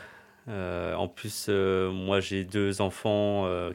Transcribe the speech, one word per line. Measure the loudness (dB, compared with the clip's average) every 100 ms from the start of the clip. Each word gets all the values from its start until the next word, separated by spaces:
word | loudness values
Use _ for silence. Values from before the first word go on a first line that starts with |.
| -12 -20 -20 -20 -10
Euh, | -6 -4 -2 -2 -2
en | -4
plus, | -6 -8 -6 0
euh, | 2 4 4 2
moi, | 0 2 2
j'ai | 2 -2
deux | -2 0 2 2
enfants, | -2 0 0 2 2 2 0
euh, | 0 -4